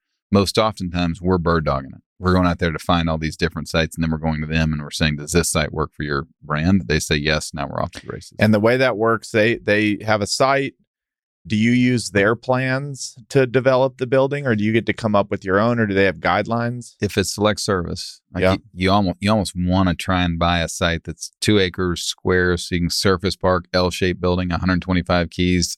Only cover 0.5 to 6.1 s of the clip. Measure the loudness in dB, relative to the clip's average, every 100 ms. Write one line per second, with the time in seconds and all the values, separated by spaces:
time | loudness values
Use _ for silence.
0.5 | 2 0 -2 -6 -2 -4 -2 0 0 2
1.5 | 2 0 -2 -6 -16 _ -4 2 4 2
2.5 | 2 -2 -2 0 0 2 0 -4 -2 -4
3.5 | -4 -4 -2 -2 -2 -2 -2 -2 -2 -2
4.5 | 0 0 -2 -6 -2 -2 -2 -2 0 0
5.5 | -2 -2 -4 -6 -6 -4